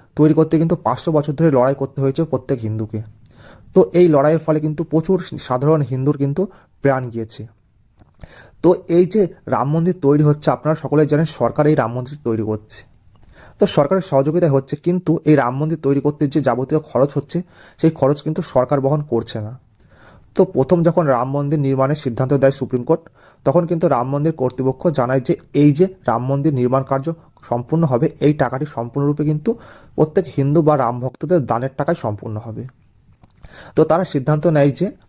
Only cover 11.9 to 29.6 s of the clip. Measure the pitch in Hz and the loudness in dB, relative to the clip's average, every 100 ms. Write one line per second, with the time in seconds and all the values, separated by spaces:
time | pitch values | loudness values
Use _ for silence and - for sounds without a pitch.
11.9 | 120 127 143 - 110 107 107 - - - | -4 -10 -8 -4 -2 -2 -6 -8 -18 -20
12.9 | _ _ _ - - - - 202 - 139 | _ _ _ -20 -20 -20 -2 0 2 0
13.9 | 190 170 135 139 160 175 139 135 143 - | 0 0 0 0 2 2 2 -2 -4 -2
14.9 | 180 180 160 - 151 123 131 156 160 139 | -2 0 0 4 2 2 -2 -4 -2 0
15.9 | 143 143 147 147 151 131 120 135 156 - | 0 0 -2 -2 0 0 0 -2 -4 -2
16.9 | 120 147 - - 170 180 - - _ 165 | 0 0 0 -6 -8 -8 -14 -20 _ 0
17.9 | 160 135 147 - 156 180 131 127 143 135 | 2 0 0 -4 -6 -2 -2 0 0 0
18.9 | 151 147 117 107 113 107 131 _ _ _ | -2 -2 -4 -4 -8 -10 -14 _ _ _
19.9 | _ - - _ - 185 170 135 180 170 | _ -20 -20 _ 0 0 2 0 2 2
20.9 | 170 156 123 131 139 143 151 135 135 135 | 2 2 0 0 -2 -2 -2 0 0 0
21.9 | 147 135 117 131 143 135 139 120 123 123 | -2 -4 -4 -2 2 2 0 -4 -4 -2
22.9 | 160 - _ _ _ - 139 170 170 175 | -2 -4 _ _ _ 0 0 0 0 0
23.9 | 131 123 143 151 156 127 - 131 131 180 | 0 0 -2 -2 -2 -4 -2 -2 -2 -2
24.9 | 143 123 135 123 175 - 147 147 143 190 | 0 0 0 -2 -4 -4 2 4 4 0
25.9 | 185 - 117 127 139 147 139 123 131 135 | -2 -4 -2 -2 -2 -2 0 0 0 -2
26.9 | 135 139 165 _ _ - 120 123 160 165 | -4 -4 -10 _ _ -6 -6 -2 -2 0
27.9 | 123 156 - 139 147 131 131 147 - 120 | 0 -2 0 0 0 -2 -4 -6 -8 -8
28.9 | 143 143 147 151 151 156 233 | -4 -2 -2 -2 -2 -2 -6